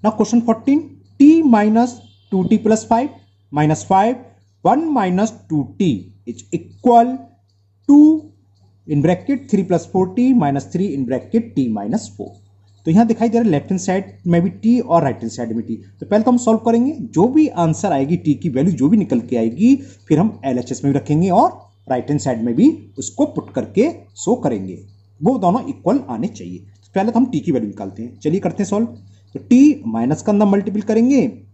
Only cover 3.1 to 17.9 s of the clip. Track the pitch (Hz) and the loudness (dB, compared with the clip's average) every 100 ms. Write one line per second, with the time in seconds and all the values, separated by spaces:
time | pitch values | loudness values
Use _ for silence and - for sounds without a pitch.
3.1 | - _ _ _ 143 151 156 - 190 220 | -10 _ _ _ 0 0 0 0 2 2
4.1 | 254 - _ _ _ - 262 330 269 190 | -2 -10 _ _ _ 0 0 0 -2 0
5.1 | 180 220 - - 156 139 - 185 104 - | 0 -2 -6 -6 -4 -4 -2 -2 -2 -6
6.1 | - - - - 170 - - 247 233 247 | -20 -16 -16 -10 -10 -10 -4 4 4 4
7.1 | 262 - _ _ _ _ _ - 285 302 | -2 -14 _ _ _ _ _ 4 6 6
8.1 | 311 - _ _ _ _ _ - 147 147 | 4 -4 _ _ _ _ _ -4 0 0
9.1 | 180 - 277 - 196 185 170 - 185 185 | -2 -2 -6 -2 -2 0 -2 -2 -2 -2
10.1 | 185 254 254 147 139 - 175 202 139 123 | 0 2 2 2 -2 -6 -4 -4 -4 -4
11.1 | 127 - 226 233 - 127 107 101 208 - | -6 -2 -4 -4 -4 -2 -4 -4 -6 -6
12.1 | - 101 - _ _ _ _ - 175 226 | -16 -16 -16 _ _ _ _ 0 2 4
13.1 | 226 226 233 226 180 - 190 185 185 190 | 2 0 0 0 0 -2 -6 -2 -4 -6
14.1 | - 175 170 185 - 220 247 226 165 143 | -10 0 0 0 -2 0 0 2 0 0
15.1 | 113 113 120 117 110 107 110 - _ - | -4 -10 -8 -6 -6 -6 -10 -12 _ -2
16.1 | 208 226 247 220 220 233 226 262 302 147 | 0 2 0 0 0 0 0 0 -4 -6
17.1 | - 220 294 302 175 165 156 202 | 0 2 4 0 0 -2 -2 -2